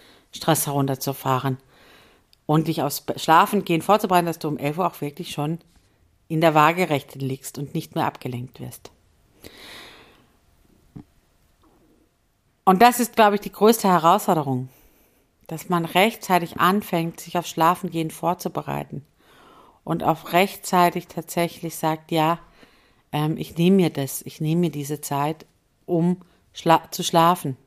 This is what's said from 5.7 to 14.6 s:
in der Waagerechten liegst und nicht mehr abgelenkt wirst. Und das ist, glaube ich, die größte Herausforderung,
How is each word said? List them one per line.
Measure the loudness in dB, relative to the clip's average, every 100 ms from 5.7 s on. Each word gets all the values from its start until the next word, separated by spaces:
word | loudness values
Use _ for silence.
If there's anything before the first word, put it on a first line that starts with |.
| _ _ _ _ _ -6
in | 2
der | 4
Waagerechten | 6 4 2 0 -2 -4 -8
liegst | -8 -8 -10 -12
und | -8
nicht | -8 -8 -4
mehr | -4
abgelenkt | -6 -10 -10 -12 -14
wirst. | -16 -16 -20 _ _ _ _ _ -20 -20 -20 -20 -20 -20 -20 _ _ _ _ _ _ _ _ -20 -20 _ _ _ _ _ _ _ _ _ _ _ _ _ _ _ 2
Und | 6
das | 6 4
ist, | 0 2
glaube | 2 2
ich, |
die | -6
größte | 2 4 4 2
Herausforderung, | 4 4 4 2 0 0 -4